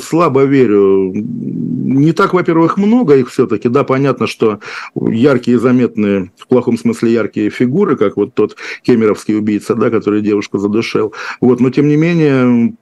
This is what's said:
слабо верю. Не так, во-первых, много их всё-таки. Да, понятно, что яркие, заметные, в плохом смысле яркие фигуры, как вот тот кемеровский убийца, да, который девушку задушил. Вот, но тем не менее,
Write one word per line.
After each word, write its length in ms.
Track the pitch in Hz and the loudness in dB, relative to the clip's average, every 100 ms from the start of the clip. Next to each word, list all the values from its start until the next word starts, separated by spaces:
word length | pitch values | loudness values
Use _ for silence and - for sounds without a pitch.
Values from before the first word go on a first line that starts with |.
слабо 400 | - 160 165 135 | 0 0 2 2
верю. 680 | 139 139 110 101 98 98 95 | 2 4 4 4 4 2 0
Не 1000 | 104 113 90 90 87 87 85 131 135 156 | -4 -8 -8 -8 -6 -6 -4 0 2 2
так, 220 | 202 190 | 2 0
во-первых, 420 | 185 170 165 165 196 | 0 0 0 0 0
много 400 | 202 247 170 135 | 2 2 4 2
их 140 | 123 | 2
всё-таки. 400 | - 117 104 120 | -2 -2 -2 0
Да, 140 | 139 | 0
понятно, 420 | 135 131 139 123 110 | 0 0 0 -2 -4
что 320 | - 113 104 - - - | -2 -2 -2 -10 -14 -12
яркие, 640 | - 117 113 143 120 120 120 | -6 -2 2 2 2 2 2
заметные, 720 | 127 123 117 107 104 98 92 - | 2 2 0 0 -2 -2 -4 -12
в 100 | - | 0
плохом 300 | 123 120 113 | 0 2 -2
смысле 340 | 117 110 117 | -2 -2 0
яркие 360 | 113 101 110 104 | 0 -2 -4 -4
фигуры, 480 | - 123 165 185 123 | -2 -2 0 0 0
как 220 | 101 101 | -2 -2
вот 160 | 101 | -2
тот 220 | - 107 - - - | -2 -2 -4 -16 -4
кемеровский 520 | - 127 220 - - 104 | 0 2 2 0 -2 -2
убийца, 360 | 107 101 - | -2 -2 -2
да, 140 | 113 117 | -2 0
который 320 | 110 104 107 | 0 0 0
девушку 380 | 107 104 - 98 | 0 -2 -2 -4
задушил. 560 | 104 107 - 117 107 - - - | -2 -2 -2 -2 -4 -6 -14 -2
Вот, 200 | 123 123 | 0 2
но 100 | 131 | 0
тем 180 | 135 147 | 0 0
не 80 | 151 | 2
менее, 800 | 170 170 147 135 123 120 113 - | 0 2 2 2 2 2 0 -2